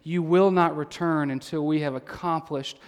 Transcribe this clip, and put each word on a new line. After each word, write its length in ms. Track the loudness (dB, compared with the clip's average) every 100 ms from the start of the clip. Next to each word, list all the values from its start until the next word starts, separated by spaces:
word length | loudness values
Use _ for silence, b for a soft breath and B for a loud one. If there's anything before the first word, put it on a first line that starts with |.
you 200 | -4 -2
will 280 | 2 4 6
not 260 | 4 2 0
return 540 | -8 -4 0 0 0
until 340 | -4 -4 -4 0
we 160 | 0
have 140 | 0 -4
accomplished 840 | -10 -8 -4 -4 -4 -8 -8 -12